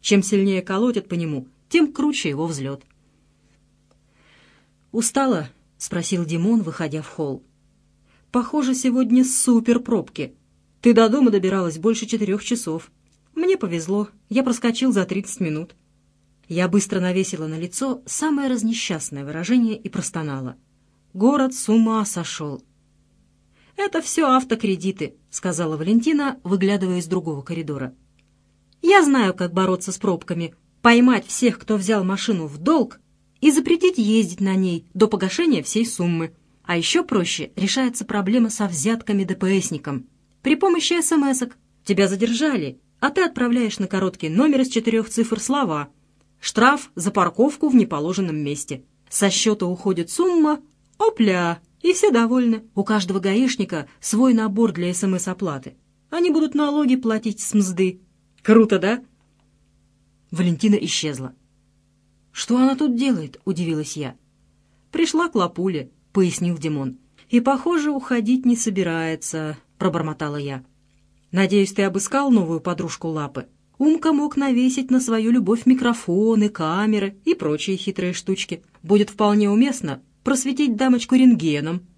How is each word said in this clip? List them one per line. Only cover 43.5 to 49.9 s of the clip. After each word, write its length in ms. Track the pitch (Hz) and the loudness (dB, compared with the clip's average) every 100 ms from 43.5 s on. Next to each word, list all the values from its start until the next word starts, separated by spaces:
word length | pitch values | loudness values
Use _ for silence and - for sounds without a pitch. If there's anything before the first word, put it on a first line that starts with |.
| 240 220 - | 0 0 -2
на 80 | 190 | -4
короткий 400 | 190 185 180 160 | -2 -2 -4 -2
номер 320 | 165 302 269 | 2 4 4
из 60 | 262 | 2
четырех 400 | 233 226 226 220 | 0 0 0 -2
цифр 320 | - 226 208 | -2 -2 -2
слова: 500 | - 285 247 151 143 _ _ _ _ _ | -2 -2 0 -4 -6 _ _ _ _ _
«Штраф 500 | - - 247 285 - - | -6 2 4 4 -4 -6
за 160 | 175 | -2
парковку 580 | 202 175 - 269 294 302 | 0 0 2 0 2 4
в 60 | 247 | 4
неположенном 600 | 202 160 156 185 180 151 | 4 0 -2 -2 -2 -4
месте». 460 | 143 147 - 135 - _ _ | -4 -6 -8 -12 -14 _ _
Со 200 | - 196 | 0 0
счета 380 | 190 220 214 180 | 2 0 0 -2
уходит 420 | 180 196 | -2 -2